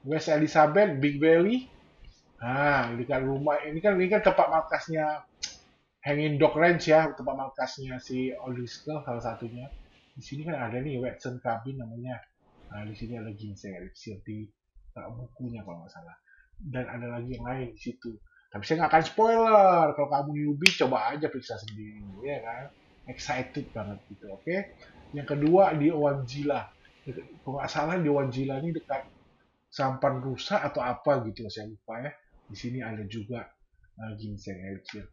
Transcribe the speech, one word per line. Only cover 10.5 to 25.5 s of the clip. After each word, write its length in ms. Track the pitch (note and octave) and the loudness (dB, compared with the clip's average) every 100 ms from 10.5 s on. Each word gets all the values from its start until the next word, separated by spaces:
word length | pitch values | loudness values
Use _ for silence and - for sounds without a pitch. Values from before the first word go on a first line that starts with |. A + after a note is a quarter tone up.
| D3 | -6
ada 160 | A#2 B2 | -4 -4
nih 240 | D3 C3 | -4 -4
Watson 400 | B2 - C3 B2 | -6 -6 -10 -6
Cabin 400 | B2 A2+ B2 C3+ | -4 -4 -6 -10
namanya. 400 | A2+ A#2 B2+ A#2+ - _ _ _ - | -12 -12 -10 -12 -14 _ _ _ -16
Nah, 160 | G#2 G#2+ | -14 -12
di 80 | |
sini 240 | G#2+ A2+ A#2+ | -12 -10 -10
ada 160 | A2 | -12
ginseng 400 | G2+ G#2+ G2 G#2 | -12 -12 -12 -14
elixir 480 | F2+ F#2 - A2+ G2 | -14 -16 -16 -16 -14
di, 240 | A2 G#2+ G#2+ _ _ - - | -12 -12 -14 _ _ -20 -20
eh, 160 | - - | -16 -14
bukunya 560 | A2+ B2+ - B2+ A#2 F2+ | -14 -16 -10 -10 -10 -12
kalau 160 | E2+ | -16
nggak 80 | D#2+ | -18
salah. 240 | - E3+ E3+ _ _ _ | -20 -20 -20 _ _ _
Dan 320 | - D#3+ B2+ B2 | -14 -8 -6 -6
ada 320 | A#2+ A#2+ A#2+ | -8 -8 -8
lagi 160 | B2 | -8
yang 160 | A#2 A#2+ | -8 -6
lain 240 | C3 B2 | -6 -8
di 80 | G#2+ | -10
situ. 320 | B2+ A#2+ A#2 G#2+ _ _ _ | -12 -10 -12 -14 _ _ _
Tapi 160 | G#2 G#2 | -12 -2
saya 160 | D#3+ | 2
nggak 100 | D#3+ D#3+ | 4 4
akan 80 | D#3 | 4
spoiler. 800 | - A3+ A3+ A3+ G#3+ F#3+ F3 D#3 | 4 6 6 8 10 10 8 4
Kalau 160 | C#3+ D3 | 2 0
kamu 200 | C#3+ D3 | 0 -2
newbie, 400 | D3 D3 C#3+ F3+ | -2 -2 6 6
coba 400 | - C3 B2+ B2 | 6 2 2 0
aja 160 | D3 D3+ | -2 -4
periksa 320 | C3 - G#2+ | -6 -8 -12
sendiri, 400 | G#2+ G#2+ G#2 G#2+ G2+ F#2+ C3 | -10 -14 -14 -14 -16 -10 -6
ya 160 | C#3+ | -6
kan? 320 | - A#2 C#3+ _ _ _ - | -6 -10 -12 _ _ _ -16
Excited 640 | B2+ - B2+ B2+ D3 B2 | -12 -6 -4 -4 -8 -10
banget 320 | A2+ G2+ G2+ _ | -10 -10 -10 _
gitu, 160 | G2+ G#2 | -20 -16
oke? 300 | G2 - F#3 G3 - - - - | -12 -4 -4 -4 -16 -20 -20 -14
Yang 140 | C#3+ C3 C#3+ | -12 -6 0
kedua 400 | D3 | 6